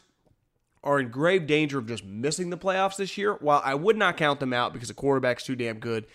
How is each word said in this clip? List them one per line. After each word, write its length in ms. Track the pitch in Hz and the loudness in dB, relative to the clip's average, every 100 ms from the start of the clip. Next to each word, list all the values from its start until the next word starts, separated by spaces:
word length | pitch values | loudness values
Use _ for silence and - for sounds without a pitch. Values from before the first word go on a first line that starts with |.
| _ _ _ _ _ _ _ _ | _ _ _ _ _ _ _ _
are 160 | 143 143 | 0 0
in 80 | 123 | 0
grave 400 | 123 165 190 147 | 0 2 2 2
danger 300 | 151 151 139 | 2 2 -2
of 100 | 110 | -4
just 160 | 110 | -8
missing 460 | 98 104 139 160 175 | -8 -4 -2 -2 -4
the 80 | 175 | -4
playoffs 400 | 185 185 190 190 | -2 0 0 -2
this 200 | 190 - | -6 -2
year. 180 | 208 | -2
While 260 | 202 147 143 | 0 2 4
I 100 | 135 | 2
would 220 | 143 190 | 2 2
not 220 | 220 190 165 | 4 2 2
count 240 | 151 139 | 0 2
them 100 | 131 | 0
out 220 | 123 113 | 0 0
because 160 | 117 120 | -4 -10
the 40 | |
quarterback's 520 | 127 139 135 127 120 | -2 0 2 2 0
too 100 | - | -4
damn 240 | 123 117 110 | -4 -4 -6
good 260 | 117 113 113 | -4 -4 -6